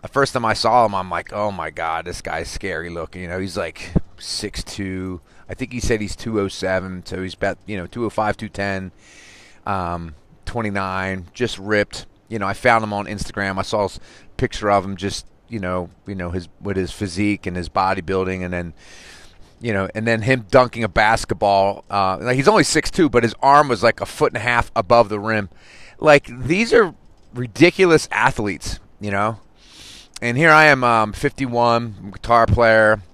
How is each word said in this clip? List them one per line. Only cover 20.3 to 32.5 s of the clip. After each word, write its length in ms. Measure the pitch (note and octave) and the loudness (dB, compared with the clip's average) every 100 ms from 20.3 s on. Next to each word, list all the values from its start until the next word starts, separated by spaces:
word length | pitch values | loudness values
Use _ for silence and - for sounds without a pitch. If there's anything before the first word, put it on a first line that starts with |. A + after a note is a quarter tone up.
| C3 G#2 | 0 4
dunking 320 | C3 B2 A2+ | 4 4 0
a 60 | A2 | -2
basketball. 960 | G2 G#2+ A2+ - G#2 G#2 G2 G2 G2+ _ | 2 2 2 0 0 2 4 2 -2 _
Uh, 300 | G2+ F#2+ F#2 | -2 0 -2
like, 140 | A2+ | -2
he's 140 | B2+ C#3 | 2 4
only 160 | G#3+ | 4
six 260 | D3 D#3 - | 4 0 -2
two, 180 | - D#3 | 2 2
but 140 | A#2+ | 4
his 120 | A#2 - | 0 0
arm 280 | C3+ C#3+ D3 | 6 6 6
was, 160 | A2+ | 4
like, 160 | A2+ - | 2 2
a 60 | - | -8
foot 260 | - D3+ | -2 -2
and 60 | A#2+ | 0
a 20 | |
half 320 | A2 A#2+ A2 | 0 0 0
above 340 | - F#2 A#2 G#2+ | -4 4 4 4
the 120 | G#2 | 0
rim. 280 | G#2+ A2 G2 - - - - - | -2 -2 -4 -12 -20 -20 -20 -2
Like, 280 | D3+ C#3+ - | 4 4 4
these 460 | B2 B2+ F3+ A#3 | -10 -2 0 4
are 220 | A#3+ F#3+ - - - - | 4 2 -2 -20 -20 -16
ridiculous 760 | A#2+ B2 G2+ E3+ - F#3 D#3 - | -10 -10 4 4 6 4 4 2
athletes, 680 | G#2 A#2+ A#2 G#2 F2 - - - - | 0 0 0 -4 -6 -8 -10 -14 -12
you 120 | G2+ | -4
know? 260 | G2 G#2+ A2 - _ - - - - - - | -2 -2 -4 -16 _ -20 -20 -20 -20 -20 -8
And 160 | A#2+ A#2+ | -4 4
here 140 | E3 | 8
I 140 | D#3 | 8
am, 180 | D#3 C3+ | 8 6
um, 300 | B2 A2+ G#2+ | 4 4 2
fifty-one, 840 | G2+ C#3+ - C3+ A#2+ A#2+ A#2 A#2 G2+ | 0 -4 -2 -4 0 2 2 -2 -10
I'm 80 | G2 | -16
a 20 | |
guitar 360 | - - A#2 | -14 2 4
player. 540 | A2+ | 4